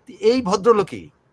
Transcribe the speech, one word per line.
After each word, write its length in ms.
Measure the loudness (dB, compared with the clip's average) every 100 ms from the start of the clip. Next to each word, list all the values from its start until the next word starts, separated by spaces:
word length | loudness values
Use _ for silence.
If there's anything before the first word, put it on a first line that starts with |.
| -20 -4
এই 220 | 0 0
ভদ্রলোকই 680 | 0 0 2 2 0 -8 -16 _ _